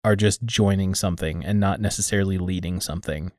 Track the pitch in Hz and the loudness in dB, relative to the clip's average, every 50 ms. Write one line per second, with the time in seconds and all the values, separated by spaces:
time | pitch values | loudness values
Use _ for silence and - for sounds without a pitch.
0 | - 110 104 98 107 104 - - 117 117 - - 104 98 98 98 98 95 95 - | 2 2 4 4 4 2 2 0 -4 -2 2 2 4 4 4 2 2 0 0 0
1 | - 95 87 85 - 80 76 82 - 92 104 104 101 98 98 - 104 101 - - | -2 -2 -2 -2 -4 -4 -4 -4 -2 0 2 2 2 2 2 0 -2 -2 -2 -2
2 | - - - 101 98 98 95 92 90 90 92 90 87 85 90 87 - - 76 85 | -2 0 0 0 2 2 0 0 -2 -2 -2 -2 -2 -4 -4 -4 -4 -6 -6 -6
3 | - - 76 76 78 90 - | -6 -6 -6 -6 -6 -8 -10